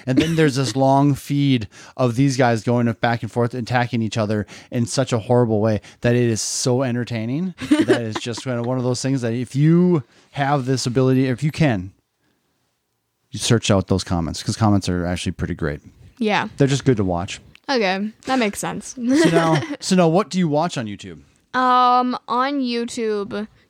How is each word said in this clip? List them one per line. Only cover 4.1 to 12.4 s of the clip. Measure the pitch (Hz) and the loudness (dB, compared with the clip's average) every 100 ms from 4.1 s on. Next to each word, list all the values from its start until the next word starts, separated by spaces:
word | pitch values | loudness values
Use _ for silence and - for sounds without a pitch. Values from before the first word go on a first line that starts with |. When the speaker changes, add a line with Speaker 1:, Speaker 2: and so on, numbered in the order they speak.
| 117 | -2
Speaker 1:
other | 104 107 101 - - | -2 -2 -4 -12 -8
in | 123 | -4
such | 117 - 127 | -2 -2 -2
a | 120 | -2
horrible | 101 123 120 107 | 2 2 2 2
way | 110 104 - - | 0 -2 -6 -4
that | 120 | 0
it | 120 120 | 2 2
is | 110 | 0
so | - - 135 123 | -4 -4 0 0
entertaining. | 135 120 117 113 113 143 185 - | 0 -4 -6 -6 -4 -4 -6 -6
Speaker 2:
<laughs> | 262 302 311 | 0 0 2
Speaker 1:
That | 294 | 0
is | 113 107 | -2 -6
just | 123 110 | -8 -8
kind | 131 120 | -4 -4
of | 120 | -2
one | 127 | -2
of | |
those | 123 123 | -2 -2
things | 135 135 | -2 -2
that | 117 | -2
if | 117 120 135 | -4 -4 2
you | 151 170 180 165 - _ _ | 4 6 4 2 -2 _ _
have | - 139 147 127 | -4 -2 0 0
this | 131 | -2
ability, | 131 120 131 131 131 | 0 2 4 4 2
if | 120 | 0
you | 151 | -2
can, | - 151 104 92 - _ _ _ _ | 2 2 0 -4 -14 _ _ _ _